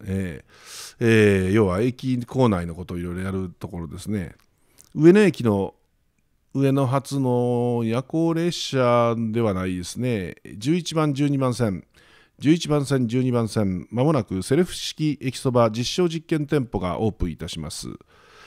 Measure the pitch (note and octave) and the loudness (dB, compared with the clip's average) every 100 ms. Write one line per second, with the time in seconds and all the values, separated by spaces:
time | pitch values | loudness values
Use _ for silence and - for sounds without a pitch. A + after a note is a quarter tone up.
0 | F#2+ F#2+ F#2 C2+ - - - - - - | -8 -6 -6 -10 -16 -20 -20 -18 -16 -2
1 | A#2 A2+ G#2 G2 F#2 G#2+ G2 F#2 B2+ B2 | 4 6 6 4 2 2 2 2 -2 -2
2 | C3 B2+ A#2+ C3 B2 F#2 E2+ E2 F2 F2 | -4 -4 -4 2 2 2 -2 -10 -10 -8
3 | F2 F2+ F#2+ F#2+ F#2 - F2+ F2 D#2+ D2+ | -8 -6 -6 -4 -6 -10 -12 -10 -10 -10
4 | - G#2 E2 - _ _ _ _ - - | -6 -6 -6 -12 _ _ _ _ -10 6
5 | D#3+ G3+ G3+ C3 A#2+ G2+ F#2+ - _ _ | 8 10 6 2 0 0 -2 -8 _ _
6 | _ _ _ _ _ C3+ C#3 C#3 C3 C#3 | _ _ _ _ _ -2 0 2 2 -2
7 | - C#3 B2+ B2 B2 A#2+ A#2+ A#2+ A2+ A#2 | -2 -2 0 0 0 0 0 -2 -2 -2
8 | - E3 E3 D#3+ F3 - - C3+ B2 A#2+ | -2 -2 0 0 -2 -4 -4 0 4 4
9 | A#2 A#2 A2+ A2+ A2 F#2 F#2 F2+ F2 G#2+ | 2 0 -2 0 0 0 -2 -4 -6 -4
10 | B2+ A2 F2 - - G2 A#2+ F3 D#3+ D#3+ | -2 -2 -4 -12 -16 -8 -2 -2 0 -2
11 | D3+ C3+ C#3+ C#3 C3 A#2 A2+ F2+ - _ | 0 0 0 0 0 0 -2 -4 -10 _
12 | _ _ _ - C3 E3+ D3 D3 C3+ C#3 | _ _ _ -4 2 2 2 0 0 0
13 | A#2+ B2+ B2+ A#2+ A2 A2+ G2 F2+ - A2+ | 0 0 0 0 0 0 -2 -2 -4 0
14 | C#3+ D3+ - F#2+ - C#3+ F3+ - - - | 2 0 -2 -4 0 2 2 -2 -10 -4
15 | D#3 C#3 C3+ - C3+ B2 A#2 A2 B2 - | -4 -4 -6 -4 0 2 2 2 -4 0
16 | F3 D#3+ - D#3+ D3 D3+ A#2+ G2+ F2+ E2+ | -2 -2 -4 -4 0 -2 -2 -4 -4 -2
17 | A2 - F2 D2 - E2 D2 - A#1+ - | -2 -2 -4 -4 -10 -10 -10 -10 -12 -14
18 | _ _ _ - | _ _ _ -20